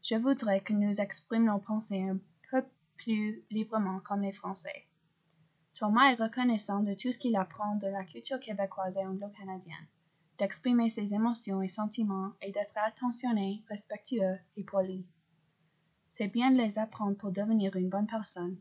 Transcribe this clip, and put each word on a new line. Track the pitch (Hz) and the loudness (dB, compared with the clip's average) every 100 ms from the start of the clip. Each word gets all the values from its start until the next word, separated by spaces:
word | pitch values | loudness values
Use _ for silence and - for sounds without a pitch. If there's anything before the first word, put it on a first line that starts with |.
Je | - 226 | 0 0
voudrais | 247 277 220 196 | 2 2 2 2
que | 196 | 2
nous | 208 208 202 | 2 2 2
exprimions | 202 - - 226 226 | -2 -4 -2 4 4
nos | 202 | 2
pensées | 202 214 214 196 | -2 -4 -2 -2
un | 190 190 - _ - | -2 -2 -6 _ -2
peu | 262 254 _ _ - | -2 -2 _ _ -12
plus | - 220 214 220 - | -2 0 0 -4 -6
librement | 214 220 220 196 190 | -4 0 0 0 -2
comme | 190 202 | -4 -2
les | 196 | -2
Français. | 190 185 190 180 - _ _ _ _ _ _ _ _ _ | -4 -6 -4 -4 -8 _ _ _ _ _ _ _ _ _
Thomas | - 214 214 269 | -4 2 6 6
est | 233 | 6
reconnaissant | 226 226 247 226 - 202 | 0 2 2 2 0 0
de | 208 | 0
tout | 196 247 | -2 -4
ce | 247 | -2
qu'il | 254 220 | 0 0
apprend | 185 - 208 208 | 0 -2 -2 -2
de | 196 | -2
la | 196 | -4
culture | 190 233 - 262 | -6 -12 -6 -6
québécoise | - 202 196 - 190 185 | -6 -4 -4 -2 -4 -4
et | 190 | -4
anglo-canadienne, | 190 202 202 196 185 185 - - _ _ _ _ - | -6 -8 -12 -12 -12 -12 -16 -18 _ _ _ _ -4
d'exprimer | 202 - 254 240 226 | -4 -2 2 4 4
ses | 220 208 | 0 -2
émotions | 208 226 233 - 190 | 2 2 0 -2 -2
et | 190 | 0
sentiments | - 214 214 214 190 190 - | -2 -4 -2 0 0 -4 -6
et | 202 | -8
d'être | 202 202 220 | -4 -4 -2
attentionné, | 214 220 247 240 254 220 190 208 - | -2 0 -4 -2 0 2 0 -4 -8
respectueux | 208 - 208 - 240 190 185 _ - | -10 -8 -10 -4 0 0 0 _ -14
et | |
poli. | 190 196 190 185 180 _ _ _ _ _ _ _ _ _ _ | -2 0 0 -4 -10 _ _ _ _ _ _ _ _ _ _
C'est | - 208 | -6 -2
bien | 233 254 | 2 6
de | 262 | 6
les | 226 208 | 4 0
apprendre | 220 - 208 196 | -4 -2 -2 -2
pour | 202 | -2
devenir | 185 208 220 196 190 | -2 2 4 2 0
une | 185 | 0
bonne | 190 214 | 0 -2
personne. | 226 208 - 175 185 | -2 -4 -4 -6 -6